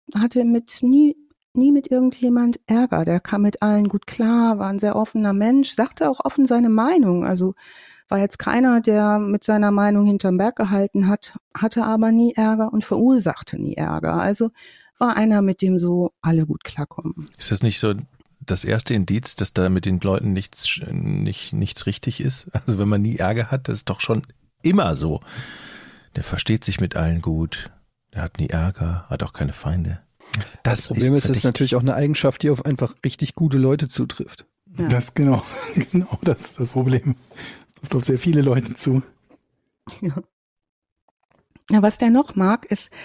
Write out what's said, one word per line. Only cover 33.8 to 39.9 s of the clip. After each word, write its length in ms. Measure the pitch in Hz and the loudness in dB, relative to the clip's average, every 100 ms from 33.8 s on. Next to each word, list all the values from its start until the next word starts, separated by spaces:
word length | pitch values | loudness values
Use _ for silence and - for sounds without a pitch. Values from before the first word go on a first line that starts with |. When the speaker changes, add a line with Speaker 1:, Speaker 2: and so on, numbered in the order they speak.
| 139 | -2
Speaker 3:
zutrifft. 580 | - 123 - - - - _ _ 175 | -4 -6 -6 -12 -14 -20 _ _ -6
Speaker 1:
Ja. 120 | 165 | 0
Speaker 4:
Das, 260 | 123 - | 0 0
genau, 280 | - 143 120 - - - | 0 2 2 -2 -12 -6
<laughs> 240 | 180 - | -4 0
genau, 280 | 180 185 - | -2 -2 -2
das 200 | 175 123 | -2 -2
ist 180 | - - | -6 -8
das 80 | 120 | -4
Problem. 480 | 131 127 127 147 123 _ - - - _ | -2 0 0 0 -4 _ -20 -20 -20 _
Das 80 | |
trifft 200 | _ - 131 | _ -6 -4
auf 80 | |
sehr 140 | 120 131 | 0 0
viele 240 | 175 151 | 2 2
Leute 340 | 139 127 117 - | 4 2 -2 -4
zu. 260 | 139 131 - _ _ _ _ _ _ _ - | 0 0 -2 _ _ _ _ _ _ _ -20